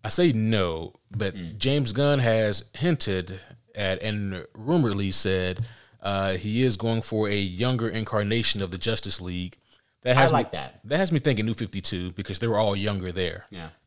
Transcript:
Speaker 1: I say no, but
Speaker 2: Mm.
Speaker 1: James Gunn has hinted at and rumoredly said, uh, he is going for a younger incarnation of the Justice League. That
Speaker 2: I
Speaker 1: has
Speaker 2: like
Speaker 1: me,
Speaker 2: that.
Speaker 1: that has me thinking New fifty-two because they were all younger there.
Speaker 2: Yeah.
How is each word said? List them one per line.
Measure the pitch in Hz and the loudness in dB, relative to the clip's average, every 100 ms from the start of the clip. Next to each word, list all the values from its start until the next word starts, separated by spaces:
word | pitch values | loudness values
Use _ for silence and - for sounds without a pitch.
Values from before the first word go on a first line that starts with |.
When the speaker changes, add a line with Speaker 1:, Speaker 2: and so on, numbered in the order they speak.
Speaker 1:
I | 107 | 0
say | - 175 | 4 4
no, | 110 110 107 92 80 82 _ _ | 4 2 2 2 -2 -8 _ _
but | - 98 | -4 -4
Speaker 2:
Mm. | 98 85 101 | -4 -12 -2
Speaker 1:
James | 131 143 123 | 0 2 0
Gunn | 113 143 143 | 2 2 4
has | 117 110 107 101 - | 4 4 2 0 -6
hinted | - 175 156 - 95 90 92 - - _ | -2 0 2 0 -2 -4 -10 -16 -20 _
at | - 98 95 | -4 -2 -2
and | 107 104 98 92 - - | -2 -4 -4 -6 -10 -12
rumoredly | 110 175 123 98 98 | 0 2 2 2 0
said, | 95 101 92 92 92 117 - - _ | 2 2 2 0 -2 -8 -10 -20 _
uh, | 98 98 98 | -4 -2 0
he | 95 104 110 | -2 -2 2
is | 131 98 | 2 2
going | 113 113 | 0 -2
for | - 110 104 | 0 0 0
a | 104 | 0
younger | 98 90 123 127 113 | 0 0 0 0 -2
incarnation | 98 107 107 104 113 110 107 | -4 -2 -2 0 2 2 0
of | 95 | -2
the | 87 | -2
Justice | 113 110 104 - | -2 -2 -2 -6
League. | 90 90 90 - _ _ _ _ | -4 -6 -6 -10 _ _ _ _
That | 127 127 | 2 6
Speaker 2:
I | |
Speaker 1:
has | 143 | 6
Speaker 2:
like | 151 120 | 4 0
Speaker 1:
me, | 80 | -8
Speaker 2:
that. | 65 - | -12 -16
Speaker 1:
that | 107 151 | -4 0
has | 190 | 2
me | 160 | 2
thinking | 147 117 | 2 2
New | 110 | 0
fifty-two | 110 107 98 92 92 90 | -2 -4 -4 -4 -4 -6
because | 85 95 87 | -8 -8 -4
they | 117 | 0
were | 107 | 2
all | 110 98 | 2 2
younger | 104 101 92 | 0 -2 -4
there. | 87 90 78 - | -2 -2 -4 -12
Speaker 2:
Yeah. | 92 82 - | -14 -14 -16